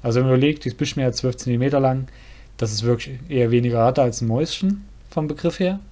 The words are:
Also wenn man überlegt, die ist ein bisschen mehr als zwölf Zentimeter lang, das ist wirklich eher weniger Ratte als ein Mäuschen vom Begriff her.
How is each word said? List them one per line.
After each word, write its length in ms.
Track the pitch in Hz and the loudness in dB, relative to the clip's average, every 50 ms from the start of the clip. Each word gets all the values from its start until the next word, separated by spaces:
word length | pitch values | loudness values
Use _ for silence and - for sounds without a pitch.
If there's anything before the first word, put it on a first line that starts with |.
Also 160 | - 120 113 123 | 0 2 2 2
wenn 80 | 131 | 4
man 100 | 131 131 | 4 4
überlegt, 280 | 127 139 147 151 151 - | 4 4 2 0 -2 -6
die 60 | 127 | -8
ist 40 | - | -4
ein 40 | - | -2
bisschen 220 | 151 - - 143 | -4 -4 -2 0
mehr 60 | 131 | 0
als 120 | 127 - - | 0 0 0
zwölf 180 | - 131 123 | -2 -4 -4
Zentimeter 420 | - - 127 120 117 127 139 147 139 | -4 -4 -2 0 0 0 2 2 2
lang, 300 | 135 131 131 135 131 - - - - - - - - - - | 2 2 0 0 -4 -8 -14 -20 -20 -20 -20 -20 -20 -20 -6
das 160 | - 120 110 | -6 -4 -4
ist 100 | 107 107 | -4 -2
wirklich 380 | 113 120 120 113 - 135 135 120 156 175 | 0 0 0 0 -2 -10 -12 -14 -10 -4
eher 240 | 147 127 120 113 | 0 2 2 4
weniger 260 | 120 120 120 120 117 117 | 4 2 2 2 2 4
Ratte 240 | 113 127 127 147 | 2 4 4 2
als 180 | 131 120 113 - | 2 0 0 -2
ein 60 | 120 | -2
Mäuschen 580 | 113 113 127 156 165 - - 190 190 202 202 - - - - - - | 0 0 0 0 -2 -4 -2 0 0 0 -2 -6 -18 -20 -20 -20 -8
vom 200 | - 160 156 151 | -6 -6 -4 -4
Begriff 320 | 151 - - 170 165 - | -6 -2 -4 -4 -2 0
her. 180 | 190 180 190 202 - - | -2 -2 -2 -4 -8 -16